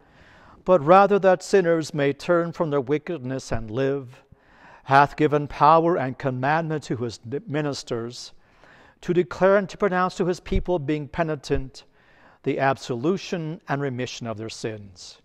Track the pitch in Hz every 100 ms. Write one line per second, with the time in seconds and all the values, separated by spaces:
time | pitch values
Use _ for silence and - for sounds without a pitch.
0 | _ _ - - - - - 180 143 190
1 | 202 202 190 180 - 202 170 165 151 151
2 | 143 139 - 170 170 - 165 143 123 151
3 | - 165 127 131 - 113 110 113 135 139
4 | 123 127 _ _ _ _ - - - 139
5 | 143 - 151 147 147 - 147 165 165 180
6 | 131 123 139 127 135 160 160 156 - 131
7 | 120 - 113 139 208 147 147 131 - 120
8 | 117 123 - - _ _ - - - _
9 | - 175 180 - 190 202 185 - 208 180
10 | 185 - 175 180 - 185 - 180 139 151
11 | 139 - 165 151 - 135 131 - - _
12 | _ _ _ _ - 143 135 127 - 120
13 | 147 190 - 180 156 160 - 139 143 120
14 | 127 - 117 107 113 - 117 107 101 95
15 | - -